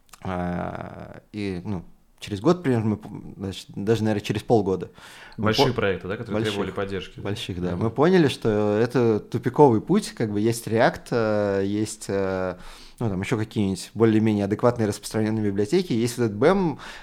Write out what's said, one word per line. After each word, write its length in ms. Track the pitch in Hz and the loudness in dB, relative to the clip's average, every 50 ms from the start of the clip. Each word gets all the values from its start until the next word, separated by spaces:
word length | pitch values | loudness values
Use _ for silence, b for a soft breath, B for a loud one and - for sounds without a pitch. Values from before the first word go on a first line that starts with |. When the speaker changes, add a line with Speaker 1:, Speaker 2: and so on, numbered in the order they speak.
| _ _ - - | _ _ -20 -12
Speaker 1:
А, 1000 | - 92 92 90 90 87 87 87 90 90 90 87 85 - - - - - - - - _ - | -8 -6 -4 -4 -4 -4 -4 -4 -6 -6 -8 -10 -12 -12 -14 -16 -16 -16 -18 -20 -20 _ -10
и, 280 | 104 101 98 92 87 87 | -6 -4 -4 -4 -6 -6
ну, 200 | 110 101 85 - - - _ _ _ _ _ | -6 -6 -8 -8 -12 -18 _ _ _ _ _
через 200 | - - 104 95 | -10 -8 -8 0
год 220 | 107 156 180 175 175 | 2 2 2 2 2
примерно, 220 | 135 123 113 107 110 | 0 0 2 2 0
мы 60 | 107 101 | -2 -2
п-, 120 | - - 101 98 - - - - | -4 -10 -14 -14 -14 -14 -12 -10
значит, 300 | 98 95 92 - - - - | -8 -8 -8 -10 -14 -14 -10
даже, 280 | - 101 104 117 104 110 | -4 0 0 2 2 2
наверное, 200 | 110 107 101 - | 0 0 -2 -2
через 160 | - 107 107 - | -4 -4 -4 0
полгода. 460 | - 127 110 98 95 92 90 87 - B B B B B B B B B - | 2 2 2 4 2 -2 -2 -4 -8 B B B B B B B B B -2
Мы 80 | 104 107 | 0 0
Speaker 2:
Большие 200 | 110 131 139 135 | 2 4 4 2
Speaker 1:
по-, 60 | 123 | 2
Speaker 2:
проекты, 340 | 117 104 98 92 87 - 90 | 0 0 0 0 -2 -4 -6
да, 100 | 104 113 | -8 -8
которые 180 | 117 - 98 | -6 -4 -4
Speaker 1:
больших, 180 | 107 113 110 101 | -2 -2 -2 -2
Speaker 2:
требовали 180 | 101 98 95 | -2 -4 -4
поддержки, 440 | 90 104 101 98 98 92 90 - - - | -4 -6 -6 -4 -6 -6 -8 -10 -12 -10
да? 40 | 92 | -6
Speaker 1:
больших, 380 | 98 101 - - - 95 87 | -6 -6 -6 -6 -8 -6 -4
да. 100 | 90 90 87 | -4 -2 -2
Speaker 2:
Мгм. 80 | 90 107 | -2 -2
Speaker 1:
Мы 60 | 113 | -2
поняли, 360 | 110 - 143 175 190 180 156 131 | 2 2 4 6 6 6 6 4
что 480 | - - - 117 104 104 104 104 104 107 | 2 0 0 0 2 2 2 2 2 2
это 420 | 120 120 - 131 120 113 110 101 | 2 2 2 2 4 4 4 2
тупиковый 640 | - - - 120 - 131 127 - 151 135 113 104 | 0 -4 -6 -4 -4 0 6 8 8 8 8 6
путь, 320 | - - 170 214 214 - - | 2 2 0 0 0 -2 -4
как 180 | - 123 107 | -4 -4 -2
бы 80 | 104 104 | 0 0
есть 260 | 104 117 117 117 - - | 2 2 0 0 -2 -2
React, 400 | 110 110 127 165 - - - - | 2 4 4 4 2 0 -6 -4
э, 520 | 131 117 113 110 107 104 104 101 98 98 98 | -2 0 0 2 0 0 0 0 0 0 0
есть, 400 | 98 101 104 110 - - - - - | 0 0 -2 -2 -4 -6 -8 -8 -4
э, 480 | 101 98 98 95 95 92 92 92 90 B B B B B B B B - | -2 -2 -2 -2 -2 -2 -2 -4 -4 B B B B B B B B -4
ну, 100 | 123 110 | -4 -2
там 100 | 95 90 | -2 -2
ещё 160 | 98 - 131 107 | -2 -2 -2 -2
какие-нибудь 540 | 110 - - 113 101 95 95 87 - - - | -2 -2 -2 0 0 0 0 -2 -6 -8 0
более-менее 520 | 104 113 113 107 110 107 110 107 101 101 | 4 4 6 6 6 4 4 2 2 0
адекватные 420 | 98 107 101 - 120 120 117 110 101 | 0 0 2 2 2 2 2 0 -2
распространённые 560 | 104 - - - - 110 110 107 110 110 107 | -2 -4 -8 -6 -4 -2 -2 0 -2 -2 -2
библиотеки, 480 | 104 98 101 104 104 165 190 180 - 127 | -2 -2 -2 0 0 0 0 0 0 0
есть 240 | 110 117 120 120 120 | 0 0 0 0 -2
вот 80 | 120 | -2
этот 120 | 113 101 101 | -2 0 2
бэм, 420 | 139 160 190 202 185 165 123 B B B B B | 2 4 4 4 2 0 -2 B B B B B